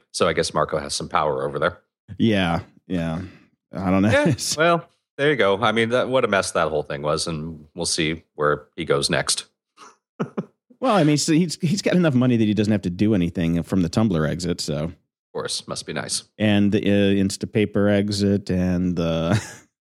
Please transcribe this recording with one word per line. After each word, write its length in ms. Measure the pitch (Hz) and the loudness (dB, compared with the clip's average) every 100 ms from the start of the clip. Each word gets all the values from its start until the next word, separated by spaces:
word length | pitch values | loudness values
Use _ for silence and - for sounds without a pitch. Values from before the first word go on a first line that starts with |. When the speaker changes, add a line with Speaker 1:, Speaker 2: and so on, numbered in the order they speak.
| _ | _
Speaker 1:
So 160 | - 92 | -2 0
I 40 | |
guess 220 | 82 80 | 0 -2
Marco 240 | 80 76 78 | -2 -2 -2
has 160 | 71 | -6
some 140 | - 78 | -8 -4
power 340 | 85 76 65 | 0 0 -2
over 140 | 71 71 | -4 -2
there. 200 | 85 87 _ _ - 98 | -4 -4 _ _ -12 -2
Speaker 2:
Yeah. 440 | 110 101 87 82 - _ - | 0 2 0 -2 -6 _ -8
Yeah. 360 | 90 82 80 92 - _ _ _ | -6 -4 -6 -10 -16 _ _ _
I 180 | - 95 | -6 0
don't 120 | 95 | 2
know. 60 | 104 | 2
<laughs> 20 | |
Speaker 1:
Yeah, 220 | 180 190 131 - - | 2 2 0 -2 0
well, 320 | 165 170 - _ _ - | 2 2 -2 _ _ -2
there 120 | 143 | 0
you 60 | 135 | 2
go. 240 | 98 98 | 2 4
I 120 | 113 | 2
mean, 160 | 110 113 | 2 2
that, 200 | 123 110 | 0 2
what 160 | 131 | 0
a 40 | 117 | 2
mess 240 | 98 92 | 0 0
that 160 | 92 80 | 0 0
whole 160 | 76 | -2
thing 180 | 73 73 | -4 -4
was, 240 | 73 78 85 | -2 -2 -2
and 400 | 78 80 76 76 | -6 -8 -12 -14
we'll 120 | 90 82 | -8 -6
see 360 | - 78 82 _ - | -2 -2 -4 _ -2
where 300 | 73 71 - - | 0 0 -4 -8
he 80 | |
goes 260 | 76 71 69 | -2 0 0
next. 360 | 67 69 - - _ _ _ - _ _ - | -2 -2 -6 -8 _ _ _ -20 _ _ -10
<laughs> 80 | - - - _ _ - | -8 -8 -12 _ _ -4
Speaker 2:
Well, 120 | 262 208 | 2 4
I 80 | |
mean, 140 | 151 151 | 4 2
so 160 | - | 2
he's, 240 | 160 180 - | 2 2 0
he's 220 | 156 202 | -2 0
got 120 | - | 2
enough 200 | 180 165 | 2 4
money 240 | 127 127 117 | 4 4 4
that 60 | 107 | 2
he 80 | |
doesn't 180 | 104 104 | 2 2
have 80 | 104 | 0
to 80 | 92 | 0
do 240 | 90 104 | 0 2
anything 480 | 104 85 92 85 85 | 2 0 0 0 0
from 180 | 82 98 | 0 0
the 80 | 85 | 0
Tumblr 360 | 110 110 87 78 | 2 2 2 0
exit, 360 | 80 87 87 | -2 -4 -4
so. 220 | - 73 | -4 -4
Speaker 1:
Of 100 | 80 78 _ _ _ | -6 -10 _ _ _
course, 340 | 78 - - - | -10 -8 -8 -8
must 160 | - | -12
be 80 | - | -8
nice. 320 | 76 65 - - - | -10 -6 -8 -8 -2
Speaker 2:
And 340 | 107 101 101 | 2 2 2
the, 60 | 104 | 2
uh, 420 | - 101 98 101 | 2 2 2 2
Instapaper 720 | 98 - 95 110 104 104 101 | 0 -2 -4 -2 0 0 2
exit 560 | 101 101 101 101 101 98 | 2 0 0 0 0 -2
and 460 | 90 90 87 90 87 | -2 0 0 0 -2
the 420 | 82 82 82 104 - - _ _ | -2 -2 0 -2 -4 -16 _ _